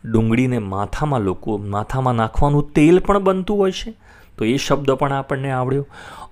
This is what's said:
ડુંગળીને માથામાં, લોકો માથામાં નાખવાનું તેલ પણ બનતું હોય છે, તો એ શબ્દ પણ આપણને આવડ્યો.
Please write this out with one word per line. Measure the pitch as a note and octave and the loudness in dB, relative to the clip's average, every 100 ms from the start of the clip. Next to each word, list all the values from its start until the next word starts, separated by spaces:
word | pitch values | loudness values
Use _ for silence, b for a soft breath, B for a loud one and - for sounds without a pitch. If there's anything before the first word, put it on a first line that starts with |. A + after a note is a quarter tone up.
| A2 | 0
ડુંગળીને | A2+ A2+ A#2 B2+ B2 | 0 2 2 2 0
માથામાં, | G2+ F#2+ G2+ - D3+ C3+ | -4 -4 -4 -4 -2 0
લોકો | G2 F#2 - G#2 | 0 -2 -4 -6
માથામાં | G2+ G2+ A2 C3 C3 A#2+ | -4 -6 -4 -2 0 0
નાખવાનું | A2 - C#3+ D3 C#3+ | 0 2 2 2 0
તેલ | - D3+ F3+ | 4 6 6
પણ | F3 G3+ | 4 2
બનતું | F#3+ F#3+ F#3 G#3 | 2 0 0 0
હોય | F#3+ | 0
છે, | F#3+ - A3+ b b b - | -2 -10 -14 b b b -4
તો | A2 | -2
એ | C#3 | 0
શબ્દ | - C#3 C3+ | 0 0 0
પણ | C3 C#3+ | 0 0
આપણને | C#3 C3+ C#3 C3+ | -2 -4 -4 -2
આવડ્યો. | C3 B2+ C#3 C#3 B B B B | -2 -2 -2 -4 B B B B